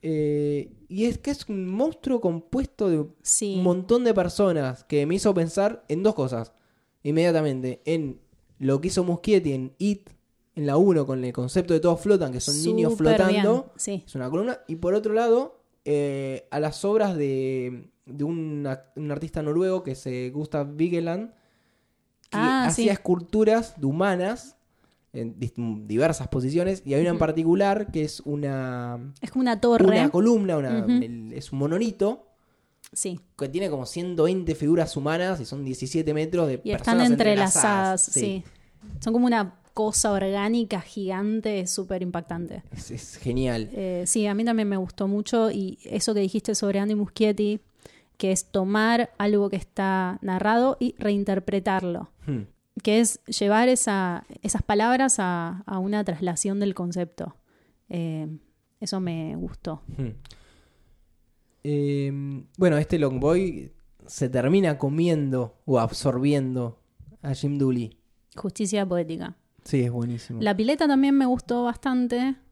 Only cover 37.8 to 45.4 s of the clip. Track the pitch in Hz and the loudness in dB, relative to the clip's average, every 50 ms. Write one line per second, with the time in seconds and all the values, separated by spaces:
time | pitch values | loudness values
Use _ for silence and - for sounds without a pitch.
37.8 | 190 190 190 185 - - - - 233 202 190 190 170 - - - - _ _ _ | 2 2 2 0 0 0 0 -2 -2 -2 -4 -4 -8 -10 -18 -20 -20 _ _ _
38.8 | - - - - - 226 226 240 247 247 233 226 202 180 - _ _ _ _ - | -20 -16 -14 -8 -4 0 2 4 4 4 4 2 0 -2 -6 _ _ _ _ -2
39.8 | 220 214 214 - - 220 202 196 196 190 196 202 202 208 226 240 233 208 220 185 | -2 0 0 0 2 2 2 2 0 0 0 0 0 0 0 0 0 -2 -4 -6
40.8 | 165 - - - 196 185 190 185 196 208 214 220 208 226 214 196 180 180 - - | -6 -8 -10 -8 -6 -4 -4 -2 -2 -2 -2 -2 -2 -2 -4 -2 -4 -4 -4 -6
41.8 | 190 180 190 185 185 180 175 175 170 - 175 165 170 160 - - - - - - | -4 -4 -4 -4 -4 -4 -4 -6 -6 -6 -8 -8 -8 -8 -10 -14 -14 -14 -14 -14
42.8 | - - - 123 - - - - - 131 120 127 131 127 120 113 110 101 - - | -14 -12 -12 -12 -12 -14 -18 -10 -6 -4 -2 0 0 0 0 -2 -4 -6 -8 -8
43.8 | 190 185 180 175 180 175 - 226 214 208 202 202 226 233 233 226 220 202 202 190 | -6 -4 -4 -4 -2 -2 0 0 0 0 0 0 0 0 0 0 0 0 0 -2
44.8 | 185 180 - - 202 196 202 208 208 - - 233 | -4 -6 -6 -4 -2 0 0 -2 -2 0 0 2